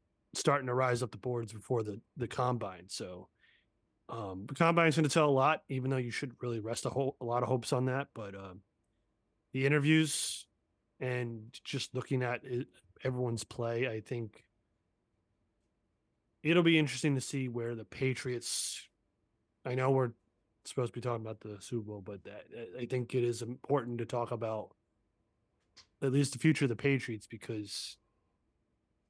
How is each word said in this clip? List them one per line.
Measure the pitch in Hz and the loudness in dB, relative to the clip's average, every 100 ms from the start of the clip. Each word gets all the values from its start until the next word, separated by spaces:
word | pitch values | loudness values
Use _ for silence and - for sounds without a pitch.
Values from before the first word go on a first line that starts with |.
| _ _ _ | _ _ _
starting | - - 143 131 | -2 2 2 2
to | |
rise | 127 127 123 | 2 2 2
up | 120 | -2
the | - | -4
boards | 127 120 110 | -4 -4 -6
before | 107 - 120 | -10 -2 -2
the, | 107 98 - - | -2 -8 -12 -6
the | 113 | -4
combine. | - 127 120 104 87 92 | 0 0 0 -4 -10 -12
So, | - 95 90 95 _ _ _ _ _ _ _ - | -10 -8 -10 -14 _ _ _ _ _ _ _ -12
um, | 117 101 92 104 | -8 -6 -8 -4
the | |
combine's | 139 165 170 165 151 | 4 6 8 6 6
gonna | 151 | 4
tell | 165 151 | 6 6
a | |
lot, | 135 135 156 - | 6 6 2 -2
even | 131 131 | -4 0
though | 131 | 0
you | 120 | -2
shouldn't | - 131 - | -4 -8 -6
really | 123 117 | -6 -4
rest | 107 117 - | -4 -4 -2
a | |
whole, | - 135 - | 0 -2 -2
a | |
lot | 120 120 | -2 0
of | 123 | 2
hopes | 127 - | 2 2
on | 127 127 | 2 2
that. | 131 143 | 0 -4
But, | - 101 | -8 -10
um, | 98 95 92 - _ _ _ _ _ _ _ _ | -10 -12 -14 -20 _ _ _ _ _ _ _ _
the | 131 135 | 0 4
interviews | 147 143 156 156 - - - - _ _ _ _ - | 4 8 6 6 0 -4 -6 -12 _ _ _ _ -6
and | 127 123 120 113 113 - | -4 -2 -4 -6 -12 -14
just | - 135 - | -8 -6 -4
looking | 127 - 127 | -6 -2 0
at | 123 120 | 0 -2
it, | 127 123 - _ _ - | -4 -6 -6 _ _ -6
everyone's | 135 127 123 117 | -4 -2 -2 -4
play, | - - 117 117 127 | -6 -4 -2 0 -2
I | 110 | -2
think | - 120 110 - _ _ _ _ _ _ _ _ _ _ _ _ _ _ _ _ _ _ _ _ | -6 -6 -8 -12 _ _ _ _ _ _ _ _ _ _ _ _ _ _ _ _ _ _ _ _
it'll | 151 170 | 4 6
be | 165 160 | 8 6
interesting | 147 - 156 | 4 2 2
to | 135 | 2
see | - 139 127 | 0 -4 -4
where | 120 117 113 | -4 -4 -6
the | |
Patriots, | 104 - 131 131 127 123 - - - - - _ _ _ _ _ _ _ | -10 -2 0 0 -4 -6 -4 -4 -4 -8 -12 _ _ _ _ _ _ _
I | 131 | -4
know | 127 131 | 0 4
we're | 135 123 - _ _ _ _ | 4 2 -4 _ _ _ _
supposed | - - 120 | -8 -4 -4
to | 120 | -4
be | |
talking | 123 117 | -4 -4
about | 110 107 | -6 -10
the | 110 101 | -12 -14
Super | - 120 104 | -6 -6 -6
Bowl, | 104 | -10
but | 98 98 | -12 -12
that, | - - - 113 117 127 | -14 -16 -14 -14 -12 -10
I | 120 | -6
think | 127 117 | -4 -2
it | 131 | 0
is | 120 110 | 0 -2
important | 117 127 - 143 120 120 | -6 -8 -2 0 0 -6
to | 117 | -4
talk | 120 113 | -4 -4
about | 117 113 110 - _ _ _ _ _ _ _ _ _ _ - _ _ | -4 -4 -4 -8 _ _ _ _ _ _ _ _ _ _ -20 _ _
at | 139 | 0
least | 139 139 | 2 2
the | 123 | 2
future | 160 147 | 2 4
of | 135 | 2
the | 110 | 2
Patriots, | 143 131 - 110 - | 2 2 0 -8 -10
because | 113 - 110 101 - - - _ _ _ _ _ _ _ _ _ _ | -12 -8 -6 -6 -8 -10 -14 _ _ _ _ _ _ _ _ _ _